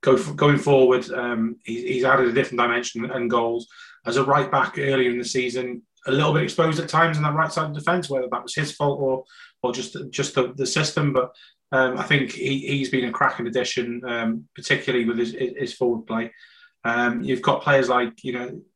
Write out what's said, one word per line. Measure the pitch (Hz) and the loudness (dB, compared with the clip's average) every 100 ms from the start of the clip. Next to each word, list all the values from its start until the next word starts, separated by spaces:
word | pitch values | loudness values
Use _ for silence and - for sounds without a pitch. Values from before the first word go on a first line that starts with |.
go | - 131 | 6 4
for, | 151 | 4
going | 147 147 139 | 2 4 4
forward. | 143 135 127 127 - | 6 6 8 6 2
Um, | - 120 117 113 - - | -6 -4 -2 -2 -4 -8
he, | 117 123 | -6 -2
he's | 127 | 0
added | 131 135 123 | 4 4 4
a | |
different | 117 127 123 | 2 0 0
dimension | 120 120 120 120 117 | 0 0 -2 -6 -6
and | 135 120 | -4 0
goals. | 120 117 117 117 - - - - | 0 0 -2 -6 -20 -20 -14 -4
As | 120 | 0
a | |
right | 131 139 131 | 4 2 4
back | 139 - - | 0 0 -2
earlier | 139 135 123 | 0 2 2
in | 120 | 0
the | 120 | -2
season, | 131 123 127 127 117 _ _ - | -2 -2 -4 -6 -8 _ _ -2
a | |
little | 135 156 | 2 2
bit | 151 | 2
exposed | - - 165 151 | 0 2 0 0
at | 156 | -2
times | 156 165 151 | 2 2 2
on | |
that | 151 | 0
right | 151 160 | 0 -2
side | - 156 | -2 -4
of | |
the | 147 | -4
defence, | 147 180 170 | -2 -2 0
whether | 135 127 | -4 -2
that | - | -6
was | - - | -6 -6
his | 147 | -6
fault | - 147 139 | -2 -2 0
or, | 135 131 - - - _ | -2 -2 -6 -20 -20 _
or | 123 | -4
just, | 120 117 - - | -4 -6 -8 -10
just | - 139 - | -4 -2 0
the, | 123 | -2
the | 135 131 | -2 -4
system. | - 151 - 147 | 0 0 0 2
But, | 127 127 - - _ _ | 2 -2 -6 -20 _ _
um, | 135 131 123 | 2 2 0
I | |
think | - 151 123 | 0 2 0
he, | - 131 139 | -4 -4 -4
he's | - 143 131 | -2 -2 0
been | 131 123 | -2 -2
a | |
cracking | 113 135 - 120 | 0 0 0 -4
addition, | 120 123 - 120 120 127 | -2 -2 -4 -4 -6 -6
um, | 117 113 113 - - | -4 -2 -4 -8 -16
particularly | - 143 - 127 | -2 -2 0 0
with | 117 117 | 0 0
his, | 120 | -2
his | - 127 131 131 | -2 -6 -4 -8
forward | - 123 117 - | -2 -2 -2 -4
play. | 113 117 - - - - _ 117 | -6 -6 -10 -20 -20 -20 _ -2
Um, | 117 120 117 | 0 0 -2
you've | 135 123 | -2 -2
got | - - | 0 0
players | - 139 123 | 4 2 4
like, | 127 117 - | 2 0 -6
you | 131 | -8
know | 123 123 - - | -8 -8 -12 -18